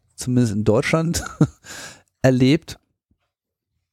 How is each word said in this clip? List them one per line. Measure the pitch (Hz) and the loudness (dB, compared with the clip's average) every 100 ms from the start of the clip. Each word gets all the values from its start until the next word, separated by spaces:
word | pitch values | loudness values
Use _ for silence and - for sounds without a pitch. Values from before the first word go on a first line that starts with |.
| _ | _
zumindest | - 127 123 120 | -12 -2 0 0
in | 101 | 0
Deutschland, | 107 110 - 160 165 - - - 156 _ - | 0 0 0 -2 -2 -6 -6 0 0 _ -20
<laughs> | - - - _ - | -20 -20 -20 _ -2
erlebt, | 135 127 131 165 - - _ _ _ _ _ _ _ _ _ _ _ | 0 4 2 2 -2 -20 _ _ _ _ _ _ _ _ _ _ _